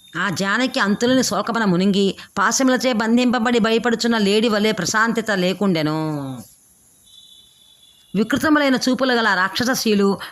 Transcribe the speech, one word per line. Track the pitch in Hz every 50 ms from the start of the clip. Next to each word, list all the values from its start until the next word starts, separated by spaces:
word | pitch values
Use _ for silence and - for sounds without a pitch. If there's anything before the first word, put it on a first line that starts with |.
| - - -
ఆ | 165 185 202
జానకి | 165 - 190 196 208 233 254 262 - 262
అంతులని | 202 196 208 - 240 247 262 262 233
శోకమున | - 208 180 208 - 220 226 220
మునిగి | 196 175 175 190 208 185 202 196 196 - - - - - 196
పాశములచే | 190 220 220 - 269 254 254 240 240 262 254
బంధింపబడి | 214 233 220 233 240 247 247 220 247 220 247 240 233
భయపడుచున్న | 208 226 226 220 226 240 226 226 226 233 233 220
లేడి | 208 190 208 220 214 240
వలె | 214 202 208 214 214
ప్రశాంతత | 190 170 - - 214 220 233 226 233 214 -
లేకుండెను. | 202 190 180 185 190 180 208 196 175 160 151 151 156 156 156 156 151 143 139 135 127 120 - - _ _ _ _ _ _ _ _ _ _ _ - - - - - - - - _ _ _ _ _ _ _ - - - _ _ _ -
వికృతములైన | 190 220 220 285 262 - 320 302 302 285 269 254
చూపులు | 233 - 262 254 202 269 262 247
గల | 233 226 214 190
రాక్షస | 180 185 190 - - 240 247
స్త్రీలు | 254 - - 226 208 202 202 196 190 - - -